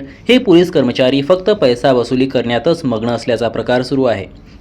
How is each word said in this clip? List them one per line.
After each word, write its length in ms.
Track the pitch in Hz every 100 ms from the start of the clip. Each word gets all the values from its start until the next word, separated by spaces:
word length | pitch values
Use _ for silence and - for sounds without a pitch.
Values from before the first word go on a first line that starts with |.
| - - -
हे 100 | 247
पोलीस 320 | - 170 175
कर्मचारी 500 | 156 123 123 127 139
फक्त 280 | 139 185 -
पैसा 420 | - 131 120 143
वसुली 340 | 123 117 131 135
करण्यातच 580 | 127 117 120 170 165
मग्न 240 | 131 113 117
असल्याचा 400 | 120 - 113 113
प्रकार 340 | - 113 123
सुरू 220 | 123 135
आहे. 200 | 127 98 92 - - -